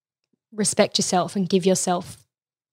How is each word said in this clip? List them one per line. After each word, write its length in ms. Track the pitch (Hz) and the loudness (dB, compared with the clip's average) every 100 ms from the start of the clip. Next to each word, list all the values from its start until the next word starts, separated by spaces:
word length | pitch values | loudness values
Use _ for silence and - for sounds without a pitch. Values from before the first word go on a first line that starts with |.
| _ _ _ _ _ | _ _ _ _ _
respect 460 | 214 202 - - - | -4 0 2 0 0
yourself 380 | - 185 170 202 | 0 0 0 -2
and 120 | 175 | 0
give 160 | 190 185 | 2 2
yourself 580 | 185 - 175 - - _ _ _ _ _ | 2 0 -4 -6 -18 _ _ _ _ _